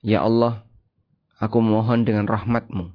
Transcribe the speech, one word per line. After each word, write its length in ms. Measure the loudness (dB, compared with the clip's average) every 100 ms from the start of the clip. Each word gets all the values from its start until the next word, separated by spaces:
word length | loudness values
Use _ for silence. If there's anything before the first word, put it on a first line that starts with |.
Ya 200 | 0 0
Allah, 440 | 2 2 2 -2 -12 _ _ _ _ _ _ _
aku 200 | -2 0
mohon 400 | 2 2 2 0
dengan 240 | 0 0 0
rahmatmu 640 | -4 -2 -4 -4 -8 -8